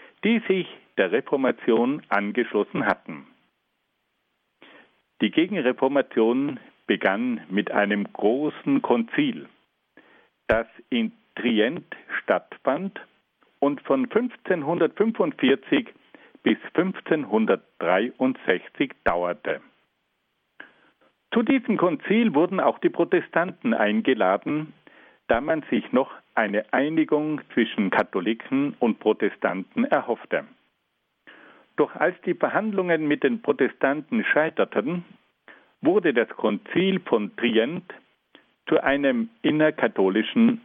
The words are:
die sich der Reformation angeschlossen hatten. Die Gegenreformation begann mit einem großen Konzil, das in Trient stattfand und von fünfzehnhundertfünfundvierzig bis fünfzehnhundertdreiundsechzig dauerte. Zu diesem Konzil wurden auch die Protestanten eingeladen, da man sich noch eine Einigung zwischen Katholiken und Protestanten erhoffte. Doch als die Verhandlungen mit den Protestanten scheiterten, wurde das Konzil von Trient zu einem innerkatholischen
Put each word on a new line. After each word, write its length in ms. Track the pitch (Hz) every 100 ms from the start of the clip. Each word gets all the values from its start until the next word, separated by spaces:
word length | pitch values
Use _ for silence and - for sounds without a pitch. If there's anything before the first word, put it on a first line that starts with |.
| - -
die 140 | 208 226 -
sich 200 | 190 160 - _ -
der 140 | 92
Reformation 920 | 110 - 143 127 120 - 113 123 151 -
angeschlossen 760 | 98 101 104 113 104 101 - 104
hatten. 400 | - - 76 69 _ _ _ _ _ _ _ _ _ _ _ _ _ - - _ _ _ -
Die 100 | 110
Gegenreformation 1300 | - 180 196 123 120 135 143 131 123 113 127 143 - - _ -
begann 560 | 101 101 101 123 113 -
mit 220 | 104 92
einem 420 | - 101 104 101
großen 680 | - 107 131 151 - 147 135
Konzil, 680 | - 120 117 - 147 78 69 _ _ _ _ - _ _ _ _ -
das 220 | 110 113 - -
in 200 | 120 113 - _
Trient 540 | - 123 110 113 180 - - - -
stattfand 800 | - - - - 131 147 190 - - _ _ _ _ -
und 240 | - -
von 260 | - 135 120
fünfzehnhundertfünfundvierzig 1800 | 214 247 - - 180 143 170 160 - 220 220 175 - 127 135 - - - - _ - - _
bis 160 | - 107 - -
fünfzehnhundertdreiundsechzig 2250 | 185 - - 160 135 110 110 95 _ - 85 92 120 - 131 123 - 87 - - 135 - -
dauerte. 540 | 87 87 87 - 69 _ _ _ _ _ _ _ _ _ _ - _ _ _ _ _ -
Zu 80 | 226
diesem 360 | 233 269 233 -
Konzil 580 | 180 151 - 220 226 143
wurden 240 | 175 185
auch 180 | 143 -
die 120 | 175
Protestanten 840 | 170 170 175 - 165 175 - 120
eingeladen, 1000 | 113 104 107 131 117 92 98 - 151 156 - - - - _ -
da 140 | 117
man 220 | 151 160 -
sich 200 | 117 -
noch 200 | 123 135 - _ -
eine 360 | 104 104 -
Einigung 720 | 135 147 160 151 151 151 147 -
zwischen 360 | - 113 - 95
Katholiken 840 | - 104 98 90 113 - 131 143 117
und 220 | 117 104
Protestanten 840 | 107 104 104 - 98 95 92 - 131
erhoffte. 600 | 143 123 113 - 78 71 _ _ _ _ _ _ _ - - - - _ -
Doch 200 | 143 -
als 200 | 165 180
die 140 | - 170
Verhandlungen 720 | 139 156 220 196 180 165 151
mit 160 | 143
den 180 | 135 117
Protestanten 800 | - 143 131 - 135 147 143 113 -
scheiterten, 800 | 147 160 - - - 123 175 170 - _ _ - - _ -
wurde 320 | 151 196 175
das 160 | 120 110
Konzil 720 | - 110 101 - 165 190 190
von 360 | - 113 101 -
Trient 560 | 120 110 120 175 - - _ _ _ _ _ _ -
zu 160 | 156
einem 480 | - 143 139 120 113 _
innerkatholischen 1200 | 156 151 156 151 127 - 95 104 110 117 117 117